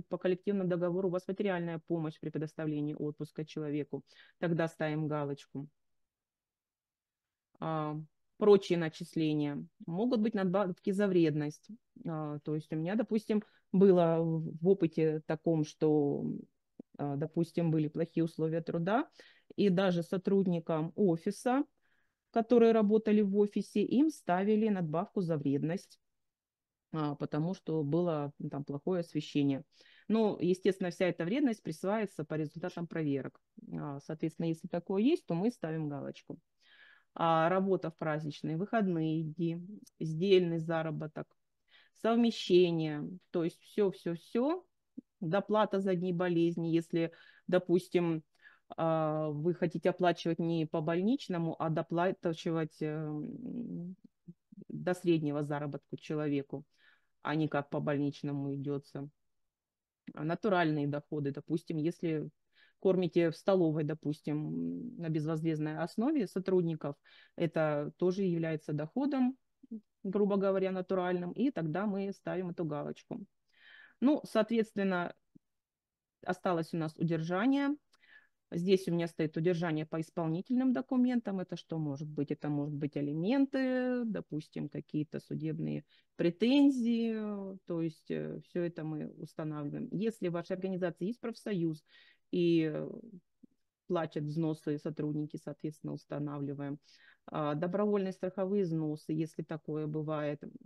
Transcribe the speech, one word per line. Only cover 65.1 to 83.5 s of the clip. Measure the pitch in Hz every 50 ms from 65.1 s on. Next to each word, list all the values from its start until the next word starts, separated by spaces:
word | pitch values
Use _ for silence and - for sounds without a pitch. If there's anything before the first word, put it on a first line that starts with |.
| 156 160 147 156 165 160 160 165 156 151 151 151 156 160
основе | 160 165 - - 220 294 330 285 196
сотрудников, | - - 190 180 190 185 180 165 165 160 156 - 143 147 - _ _ - - - _ _
это | - 175 156 - 160 156 151 151 147 147 156 -
тоже | - 180 185 180 202 196
является | 180 170 165 165 160 160 151 - - 151
доходом, | 143 156 156 - 254 285 285 285 262 254 254 262 - _ _ _ _ - - 226 214 - _ _ _ -
грубо | 196 185 202 208 190 202
говоря, | 202 196 196 190 190 190 185
натуральным, | 190 185 180 - 190 185 180 180 180 175 180 175 -
и | - 233 285
тогда | - 175 165 156 151 180 208
мы | 214 196 196 196 196 196
ставим | - - 165 165 180 185 175
эту | 175 - 175
галочку. | 151 147 147 147 151 151 - - - - - 202 - _ _ _ _ _ _ - - - - - - _ -
Ну, | 226 277 302 - -
соответственно, | - - 220 214 - 233 226 214 - - 202 196 190 185 175 175 - - _ _ _ - - _ _ _ _ _ _ _ _ _ _ _ _ _ _ _ _ -
осталось | - 180 - - 196 175 165 160 - -
у |
нас | 170 156 156 -
удержание. | - 175 160 165 160 160 170 180 185 220 269 269 277 277 277 294 294 _ _ _ _ _ _ - - _ _ _ _ _ -
Здесь | - 175 175 190 190 190 - 180
у | 170
меня | 170 165
стоит | 165 - - 160 151 -
удержание | 170 160 180 180 160 180 170 156 156 156
по | - - 160
исполнительным | 160 - - 175 165 160 160 175 - - 247 247 262 262 240
документам. | 269 262 - 269 254 247 254 254 233 - 202 196 185
Это | 180 - 180
что | 170 - - 165 160
может | 156 147 139 139 156 156
быть? | 151 147 143 -
Это | 151 - - 147
может | 147 147 143 151 147
быть | 143 151 143 -
алименты, | 147 143 143 147 160 170 202 269 277 277 269